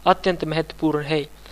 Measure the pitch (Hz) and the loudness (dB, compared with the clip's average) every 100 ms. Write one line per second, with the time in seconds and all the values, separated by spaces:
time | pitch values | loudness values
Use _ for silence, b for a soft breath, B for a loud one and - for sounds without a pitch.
0 | 180 185 190 170 156 156 160 - 160 147 | 2 4 2 0 0 -2 -4 -2 0 0
1 | 147 156 143 - B | 0 -2 -2 -10 B